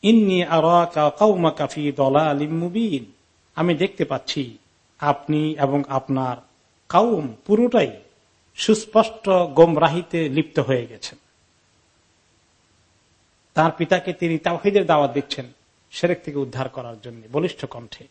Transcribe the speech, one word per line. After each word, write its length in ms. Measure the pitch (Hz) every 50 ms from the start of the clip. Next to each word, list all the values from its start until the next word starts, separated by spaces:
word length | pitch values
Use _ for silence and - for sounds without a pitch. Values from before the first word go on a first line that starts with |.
"ইন্নী 420 | - 202 233 226 214 196 185 180 175
আরাকা 640 | 151 165 165 156 165 170 175 170 170 - 156 151 147
কওমাকা 560 | - - 208 220 202 180 170 160 151 - 147
ফী 260 | 135 - 156 147 147
দালালিম 640 | 143 143 139 135 135 147 160 156 147 143 147 151 160
মুবিন।" 560 | 165 170 175 175 220 233 214 165 131 117 - _ _ _ _ _ _ _ _ _
আমি 200 | - 165 180 170
দেখতে 300 | 147 180 190 - - 170
পাচ্ছি 540 | - 139 127 - - - 151 135 120 113 - _ _ _ _ _ _ _ _
আপনি 540 | 147 - - - - - 151 151 151 156
এবং 300 | 156 143 143 135 139 143 139 -
আপনার 480 | 135 135 - - 135 131 131 127 123 117 _ _ _ _ _ _ _ _ _ _
কওম 460 | - 175 214 240 226 175 151 127 110 - _
পুরোটাই 540 | - 202 214 240 240 240 226 165 120 - - - _ _ _ _ _ _ _ _ _ _
সুস্পষ্ট 760 | - - - 220 214 - - - 220 226 - - - - 196
গোমরাহিতে 1000 | 190 180 175 160 135 151 165 170 160 147 165 160 151 175 170 - - 170 160 147
লিপ্ত 300 | 131 151 156 - - -
হয়ে 280 | 135 110 135 123 117
গেছেন। 320 | 110 - - - - - _ _ _ _ _ _ _ _ _ _ _ _ _ _ _ _ _ _ _ _ _ _ _ _ _ _ _ _ _ _ _ _ _ _ _ _ _ _ _ _ _ _ _ _ _ _ _ _
তার 160 | 156 156 165 160
পিতাকে 360 | - 170 156 185 180 - 190
তিনি 260 | 170 - 180 165 165 156
তাওহীদের 480 | - 175 175 165 - 202 196 202 190
দাওয়াত 260 | 165 165 151 143 135
দিচ্ছেন, 400 | - 151 - - - - 127 123 - _ _ _ _ _ _ _
শিরক 260 | - - - 175 180 175 -
থেকে 140 | 160 143 143
উদ্ধার 300 | 135 120 117 131 131 127
করার 320 | - 127 123 117 117 107
জন্য 260 | - 123 117 117 110 110
বলিষ্ঠ 320 | 123 151 170 180 - - -
কণ্ঠে। 440 | 123 - 120 117 107 - - 151 -